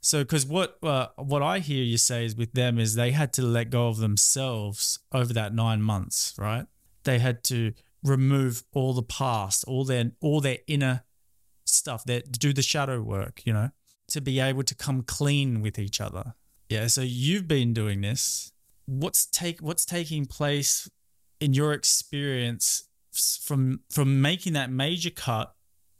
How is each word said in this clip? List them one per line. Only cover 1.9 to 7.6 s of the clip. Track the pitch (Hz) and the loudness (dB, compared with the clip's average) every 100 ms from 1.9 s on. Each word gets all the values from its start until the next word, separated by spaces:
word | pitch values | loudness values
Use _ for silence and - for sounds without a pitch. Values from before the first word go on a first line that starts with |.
| 113 | 2
say | - 120 | 2 0
is | 117 | -4
with | 110 113 | -4 -2
them | 127 123 117 | 0 2 2
is | 110 110 | 0 2
they | 120 | 0
had | 147 143 | 2 0
to | - | 0
let | 123 117 117 | 2 2 2
go | 123 120 | 0 0
of | 110 | 0
themselves | 110 104 - 135 131 113 104 101 - - _ | 0 2 2 2 -2 -4 -6 -4 -4 -4 _
over | 131 123 | 0 0
that | 113 104 | 0 0
nine | 113 113 110 | 0 2 2
months, | 107 104 92 - - - | 2 0 -2 -2 -4 -4
right? | 101 117 - _ _ _ | -4 -4 -8 _ _ _
They | - 123 | 0 2
had | 123 117 - | 2 0 -2
to | 120 | 0